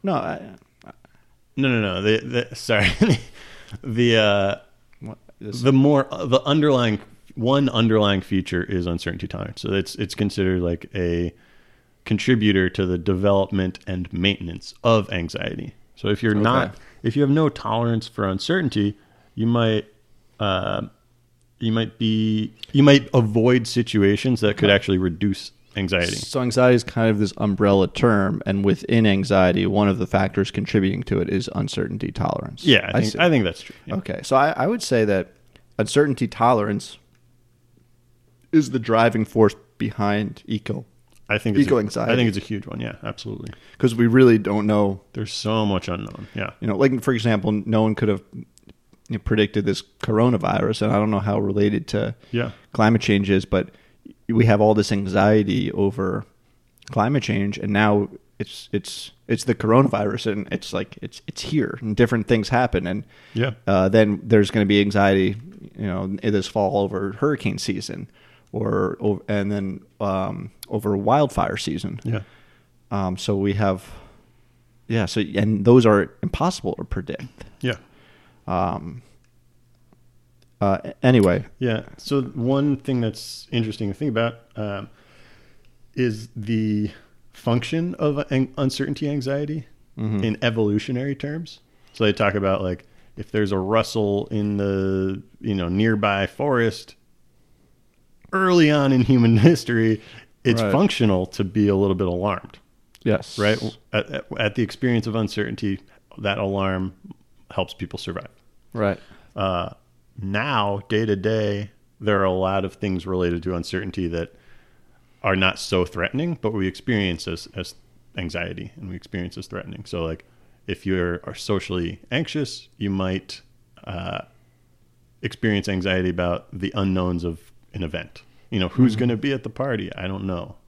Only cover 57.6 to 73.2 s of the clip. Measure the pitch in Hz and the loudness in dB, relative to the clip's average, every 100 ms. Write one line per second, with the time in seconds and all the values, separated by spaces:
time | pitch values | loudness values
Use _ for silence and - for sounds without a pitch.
57.6 | 98 101 107 104 98 - _ _ - - | -2 2 4 4 0 -8 _ _ -12 -12
58.6 | - 104 - - - _ - 110 - 113 | -6 -6 -6 -14 -16 _ -6 -4 -2 -2
59.6 | 107 117 135 104 104 104 113 101 98 95 | 4 4 4 2 -2 -2 -4 -4 -4 -8
60.6 | - 92 98 - 151 - - - - 151 | -6 -8 -8 -12 -16 -14 -14 -12 -4 -2
61.6 | 117 120 113 107 120 117 104 117 101 123 | -2 -4 -6 2 2 2 2 0 2 0
62.6 | 123 110 90 101 - - - 110 127 113 | 0 0 -2 -6 -8 -20 -10 -4 -4 -4
63.6 | - 95 95 110 107 101 117 110 98 113 | 0 2 4 4 4 0 4 4 4 2
64.6 | 98 101 101 101 98 98 95 101 151 190 | 4 4 4 4 4 4 2 -2 -12 -20
65.6 | - - 104 92 95 101 117 104 92 110 | -20 -10 -6 -6 -6 -4 0 0 -2 -2
66.6 | 98 101 98 95 98 107 143 147 - - | 0 0 -2 -2 -6 -2 -2 0 -4 -4
67.6 | - - - - - _ _ _ _ 110 | -4 -6 -6 -12 -14 _ _ _ _ -6
68.6 | 110 104 98 - 104 101 - 104 101 101 | -2 0 -2 -2 -2 -2 -4 -4 -2 -4
69.6 | 98 95 - _ 101 95 95 - - - | -4 -8 -14 _ -4 -2 -4 -8 -12 -16
70.6 | - 107 104 98 104 139 143 - - - | -8 -4 -2 -2 2 2 2 0 -2 -2
71.6 | - 85 - 117 - 113 104 - _ _ | -6 -6 -6 -8 -6 -6 -6 -20 _ _
72.6 | _ _ _ 101 95 92 | _ _ _ -4 -4 -4